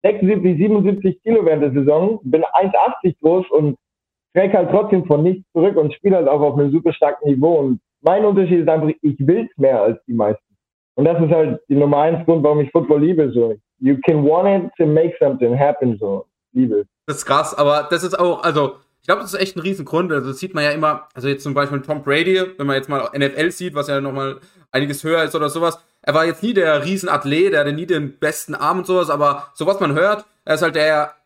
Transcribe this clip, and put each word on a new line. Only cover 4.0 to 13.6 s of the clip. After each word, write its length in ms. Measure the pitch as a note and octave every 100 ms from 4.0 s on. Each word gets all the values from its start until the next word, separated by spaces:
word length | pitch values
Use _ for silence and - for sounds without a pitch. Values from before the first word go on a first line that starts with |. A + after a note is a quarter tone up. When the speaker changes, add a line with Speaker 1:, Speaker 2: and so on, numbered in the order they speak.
| _ _ _
Speaker 1:
schreck 200 | F3 G3
halt 160 | G3 F3
trotzdem 360 | G3 G3+ F#3+ D#3
von 180 | D3
nichts 200 | E3 F#3 -
zurück 240 | E3+ F#3 E3
und 180 | D3+
spiele 240 | - G3 F#3+
halt 120 | C#3
auch 120 | D3
auf 160 | D3 C3+
einem 140 | C#3+
super 220 | D#3 E3
starken 360 | F3 D3 - D3
Niveau. 260 | C3 D#3 E3
Und 260 | C#3 B2 _ _
mein 220 | D#3+ F#3+
Unterschied 360 | G#3 G3 F#3 F3+
ist 80 | D#3+
einfach, 200 | D#3+ D3+ D3+
ich 140 | D3+ C3+
will's 320 | C#3 F#3+ A3+ -
mehr 240 | C3+ B2
als 160 | G#2 A2+ -
die 60 |
meisten. 420 | A#2 G#2 G#2+ _ _ _ _ _ -
Und 100 | D3
das 160 | E3+
ist 100 | D#3+
halt 280 | D#3+ D#3 A#2 _
die 80 | C#3+
Nummer 260 | C#3+ C#3+
eins 240 | D#3 E3 E3
Grund, 180 | E3
warum 180 | D3 D3+
ich 100 | C3+
Football 300 | E3 C3+ D3
liebe, 300 | D3+ E3+ C#3+
so. 240 | A#2 A#2 G#2